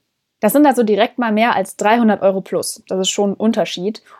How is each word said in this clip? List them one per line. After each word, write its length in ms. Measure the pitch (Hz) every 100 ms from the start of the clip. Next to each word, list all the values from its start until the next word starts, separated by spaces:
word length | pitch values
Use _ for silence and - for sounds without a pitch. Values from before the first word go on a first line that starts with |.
| _ _ _ _
Das 140 | 208
sind 140 | 269 294
also 160 | 240
direkt 340 | 214 202 240 -
mal 140 | 233
mehr 240 | 214 233 196
als 200 | 190 -
dreihundert 460 | 208 240 226 202
Euro 200 | 196 190
plus. 420 | 185 175 - - -
Das 120 | 190
ist 100 | 185
schon 220 | - 202
ein 20 |
Unterschied. 720 | 185 220 226 170 - 190 220 _